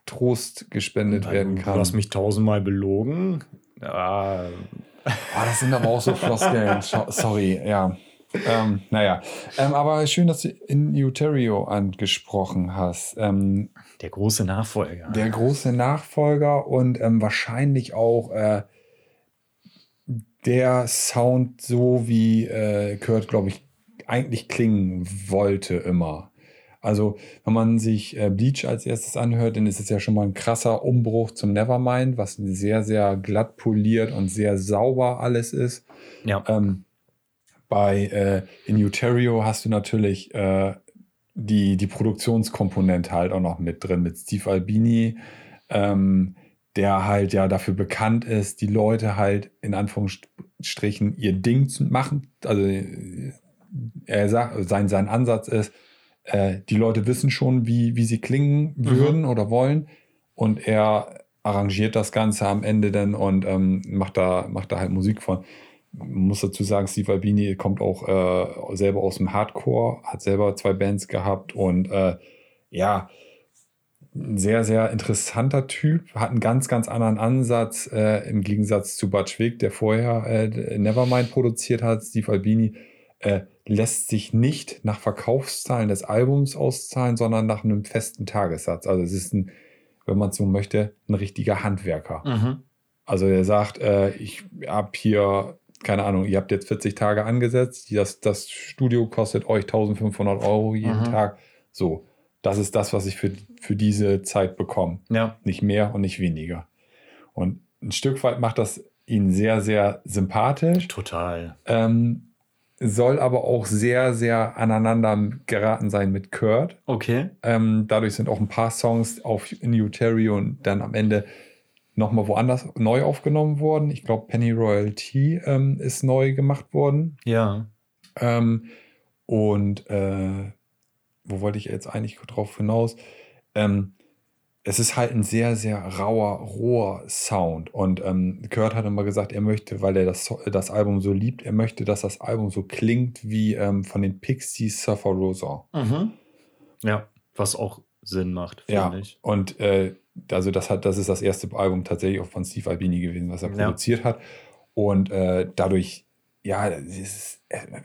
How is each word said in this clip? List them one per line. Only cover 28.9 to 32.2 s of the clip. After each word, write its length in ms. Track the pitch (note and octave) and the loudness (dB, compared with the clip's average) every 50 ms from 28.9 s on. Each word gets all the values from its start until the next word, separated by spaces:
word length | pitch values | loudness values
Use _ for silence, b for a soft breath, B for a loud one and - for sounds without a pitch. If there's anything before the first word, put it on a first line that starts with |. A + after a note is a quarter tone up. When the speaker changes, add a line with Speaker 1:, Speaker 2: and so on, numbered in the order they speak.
| A#2 A2+ - - - - | -6 -4 -6 -6 -4 -2
Speaker 1:
anhört, 400 | A#2+ A#2 A#2 A#2 A#2 A2+ - A2 | 0 0 2 2 2 0 2 2
dann 80 | G#2+ G#2+ | 2 0
ist 120 | G2 - | 0 -2
es 80 | G#2 - | -2 -2
ja 100 | A2 G2+ | -2 -2
schon 140 | - - G#2+ | 0 2 2
mal 80 | G#2 G#2 | 2 2
ein 80 | G2+ F#2+ | 0 -2
krasser 500 | - - A#2 A#2 - - A#2+ A2+ - - | -2 -2 -2 -2 0 2 0 0 2 2
Umbruch 460 | C3+ B2 B2 A#2 A2+ A2 A#2 A2+ A2+ | 2 2 2 2 2 2 0 0 0
zum 200 | - - - G#2 | -4 -4 -2 0
Nevermind, 640 | G2+ G#2 A2 B2 B2 B2 B2+ B2 B2 B2+ B2+ C3 B2+ | 2 2 2 2 2 2 2 2 2 2 0 0 0
was 180 | A#2 | -2